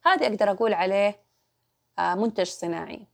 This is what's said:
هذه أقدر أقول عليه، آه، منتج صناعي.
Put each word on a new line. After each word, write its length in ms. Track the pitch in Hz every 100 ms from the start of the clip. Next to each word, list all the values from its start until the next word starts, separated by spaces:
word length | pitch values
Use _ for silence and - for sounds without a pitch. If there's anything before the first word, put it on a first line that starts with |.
هذه 240 | 339 370 247
أقدر 240 | 202 202
أقول 240 | 190 226
عليه، 460 | 180 185 196 202 202 _ _ _ _ _ _ _ -
آه، 160 | 175
منتج 320 | 180 220 220 -
صناعي. 600 | - 170 165 165 - 208